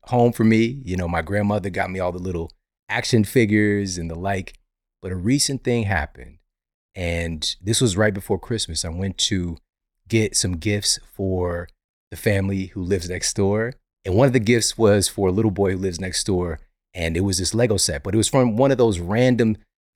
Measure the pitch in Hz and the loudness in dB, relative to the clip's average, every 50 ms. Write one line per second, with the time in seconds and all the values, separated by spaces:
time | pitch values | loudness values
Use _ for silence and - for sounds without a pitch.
0 | - - 123 123 120 120 117 - 110 110 110 113 113 113 135 143 - 87 92 90 | -6 -2 2 4 4 4 4 4 4 4 6 4 4 2 -2 -6 -6 -4 -4 -2
1 | 87 85 87 82 78 82 98 104 104 101 104 104 90 98 85 95 92 92 92 95 | -2 -2 -2 -4 -2 -2 -2 0 0 0 0 0 -2 -4 -4 -4 -4 -4 -4 -4
2 | 90 90 87 90 90 95 87 82 82 85 - _ _ _ _ _ _ - 107 120 | -4 -4 -4 -4 -6 -6 -6 -6 -6 -8 -12 _ _ _ _ _ _ -6 -6 -4
3 | - - 123 110 101 - - 127 117 101 107 104 107 104 101 101 101 95 90 87 | -2 2 2 2 2 2 2 2 4 4 4 2 2 2 0 0 -2 -4 -6 -8
4 | 82 82 82 85 92 98 98 95 92 - - _ _ _ _ _ _ _ _ _ | -8 -8 -8 -6 -4 -4 -4 -4 -6 -10 -16 _ _ _ _ _ _ _ _ _
5 | 95 92 92 90 87 113 139 139 - - 139 123 - 123 120 117 107 101 98 78 | -10 -8 -6 -4 -2 0 0 0 0 -2 -4 -4 -2 -2 0 0 0 0 -2 -2
6 | 69 - - 64 64 67 - _ _ _ _ _ _ _ _ _ _ _ - 98 | -4 -6 -10 -16 -20 -20 -20 _ _ _ _ _ _ _ _ _ _ _ -12 -8
7 | 90 85 85 85 85 82 82 78 - - - - 92 101 110 - 131 110 87 101 | -6 -4 -4 -4 -4 -4 -6 -6 -6 -8 -8 -6 -4 -2 0 2 2 0 2 2
8 | 107 107 95 98 - - 101 90 - - 117 101 - - 80 - - 85 80 90 | 0 0 0 -2 -4 -4 -4 -4 -4 -6 -6 -6 -6 -6 -6 -8 -6 -6 -6 -6
9 | 98 95 - - - - 101 92 87 85 82 - _ _ _ _ _ _ _ _ | -6 -6 -4 -2 -2 -2 -2 -2 -2 -4 -8 -10 _ _ _ _ _ _ _ _
10 | _ - 113 110 107 101 - - - 90 87 80 - 107 104 104 - - - - | _ -2 0 0 0 0 -2 -2 -2 -2 -4 -4 -2 -2 -2 -2 -2 -2 -4 -4
11 | - - _ - 98 95 92 90 87 87 87 87 87 - _ _ _ _ _ _ | -6 -12 _ -6 -4 -2 -2 -2 -2 -2 -4 -6 -8 -12 _ _ _ _ _ _
12 | _ - 101 - - 110 101 98 95 98 98 95 95 92 - 98 90 90 98 90 | _ -18 -10 -4 -2 0 0 0 0 0 -2 -2 -4 -6 -6 -6 -2 -2 -2 -2
13 | 87 87 90 85 - - - 110 98 98 104 107 113 123 135 _ _ _ _ _ | -2 -4 -8 -6 -4 -4 -2 0 0 0 0 0 -2 -4 -8 _ _ _ _ _
14 | - 95 90 110 139 135 120 131 104 113 120 117 107 - - - 113 101 104 101 | -4 0 4 4 4 6 4 2 4 4 2 2 2 0 0 4 4 6 6 6
15 | 95 - - 101 98 92 92 107 113 110 90 98 98 92 95 92 95 95 85 85 | 4 0 0 0 0 2 2 2 2 2 2 2 0 0 0 0 -2 -4 -4 -6
16 | 95 92 - - - 110 95 90 90 85 73 - - _ _ _ _ _ - 92 | -6 -6 -6 -4 -2 -2 -2 -2 -2 -4 -6 -10 -12 _ _ _ _ _ -8 -6
17 | 82 80 80 87 98 101 90 92 92 - - 113 123 110 104 92 - - 76 - | -4 -2 0 0 0 0 0 0 -2 -2 0 2 2 2 2 2 0 -2 -4 -4
18 | - 95 98 110 104 - - 135 127 120 104 117 139 139 135 123 120 113 95 87 | -4 -2 0 2 2 2 2 2 2 4 4 2 2 4 4 4 4 4 2 0
19 | 85 87 104 120 127 127 123 113 117 113 107 - _ _ _ _ _ _ _ | -2 -2 0 2 4 4 4 4 2 2 0 -2 _ _ _ _ _ _ _